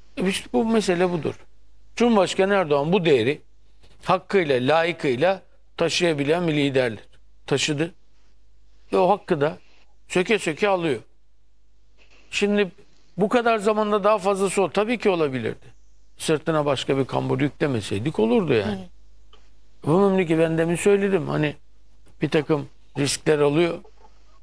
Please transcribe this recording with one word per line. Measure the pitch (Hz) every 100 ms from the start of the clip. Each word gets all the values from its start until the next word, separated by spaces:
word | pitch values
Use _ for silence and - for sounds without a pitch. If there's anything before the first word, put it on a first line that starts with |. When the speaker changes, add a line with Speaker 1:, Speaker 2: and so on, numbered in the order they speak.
| - -
Speaker 1:
E, | 180
işte | - -
bu | 247
mesele | 226 226 196 175 180
budur. | 175 123 - - - - - - -
Cumhurbaşkanı | 240 214 170 - 190
Erdoğan | 202 160 143 151
bu | 196
değeri | 165 131 117 151 - - - - - -
hakkıyla, | - 185 - 196 156 127 127 160
layıkıyla | 170 170 151 123 170 190 - - - -
taşıyabilen | 165 - 175 147 139 170 170
bir |
liderdir. | 147 143 131 123 107 - - - - -
Taşıdı. | 135 - 143 170 - - - - - - - - - -
Ve | 196
o | 185
hakkı | 202 - 160
da | 113 90 - - - - -
söke | 180 185 214
söke | 170 151 208
alıyor. | 185 165 113 - - - - - - - - - - - - -
Şimdi | - 202 208 190 - - - - -
bu | 208
kadar | 247 233 226
zamanda | 202 214 214 208
daha | 202 214
fazlası | 190 196 196 202
ol-, | 170
tabii | 196 214 240
ki | 208
olabilirdi. | 170 151 127 110 - - - - - - -
Sırtına | - 151 - 156 147
başka | 131 - 135
bir |
kambur | 127 131 131 131
yüklemeseydik | 139 - 156 117 - 101 135 180
olurdu | 226 240 160
yani. | 113 101
Speaker 2:
Hı. | 95 180 - - - - - - - - - 139
Speaker 1:
Bu | 175
memleket, | 202 190 165 160
ben | 165 160
demin | 165 170
söyledim, | 202 202 202 190 139
hani | 147 151 - - - - - - -
bir | 151
takım | 165 147 147 135 - - -
riskler | 139 - - 151
alıyor | 147 147 170 170 - - - - - -